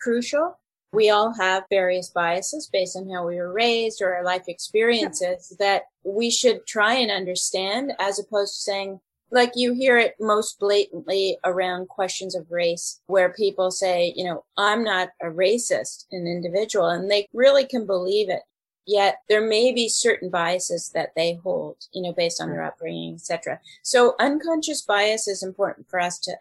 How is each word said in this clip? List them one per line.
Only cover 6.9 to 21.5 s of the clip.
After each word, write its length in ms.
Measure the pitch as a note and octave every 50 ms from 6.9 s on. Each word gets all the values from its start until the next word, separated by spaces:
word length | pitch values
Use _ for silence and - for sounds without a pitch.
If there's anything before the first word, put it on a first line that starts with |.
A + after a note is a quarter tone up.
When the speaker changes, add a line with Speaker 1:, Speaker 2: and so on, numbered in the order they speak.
| B3
Speaker 1:
and 160 | C4 A#3+ G#3+
understand, 840 | G3+ F#3 F#3+ F3+ F3+ F3+ - - - F#3+ F#3+ G3 G#3 B3 C#4 C#4 - -
as 180 | F#3+ G3+ G3 G#3
opposed 360 | G3+ - G#3+ G#3 G3+ G3+ -
to 60 | -
saying, 400 | - G#3 G3+ G3 G3 G3 G3 F#3 _ _ _ _ _ -
like, 240 | A#3+ B3 A#3+ A#3+ B3
you 180 | A#3+ B3 A#3+ B3
hear 240 | B3 C4 C4 A#3+
it 180 | A#3 A3+ - - -
most 360 | G#3+ A3 G#3 G#3+ A3 - - -
blatantly 800 | G3+ G3+ G3+ G#3 G3 - F3 F3 D3+ E3 F#3+ G3 G3 F#3+ E3 - -
around 460 | F3+ F3 F#3 F#3 F#3 F3+ F3+ F#3 F#3
questions 440 | - - F#3+ F3+ - - F#3+ F#3+ F#3
of 160 | F3+ D#3+ E3
race, 520 | E3+ F3 F3 E3+ E3+ E3+ - - - - _
where 260 | - F#3+ F#3+ F3+ F3+ F3+
people 380 | G#3+ G#3+ G3 G3 - F#3 F#3
say, 420 | F#3 - G3 F#3 F3+ F3 F3 E3+ -
you 80 | - F#3
know, 220 | F3+ E3 - - _ -
"I'm 280 | G3 G3+ G#3 G#3 A#3 A3+
not 260 | G#3+ F#3+ F#3 F#3 F3+ - -
a 60 | E3+
racist, 800 | E3+ D#3+ E3+ F#3+ F#3+ A3+ A#3+ - - F3 A2 A#2 - - - - -
an 160 | F#3+ F3+ F3
individual," 580 | E3+ F3 F3 E3+ F3 E3+ G3 A3 G#3+ - G3+ E3+
and 260 | E3+ F3 F3 F#3 G3
they 160 | G#3 G#3 G3+ - -
really 320 | A3+ B3+ C4+ C#4 C#4 C4+
can 200 | C4+ C4 A#3+ G#3+
believe 440 | F#3+ G3 F3+ F3+ F#3+ G3+ G#3+ G#3+ F#3
it. 140 | E3+ - - _ _ _ _ _ _ _ _
Yet 320 | F#3 G#3 G3+ G3 F#3+ - - _
there 140 | - G#3+ G#3+
may 320 | A3 A3 G#3+ G#3+ A#3+ B3+ A3+
be 160 | A#3+ A#3 A3
certain 400 | - - - A#3 - - F3+ F3+
biases 640 | F3 F3 E3 E3+ F3+ F3+ - - F3 E3+ - - -
that 180 | E3 D#3 - -
they 200 | D#3+ E3 E3+ E3+
hold, 420 | E3+ F3 F#3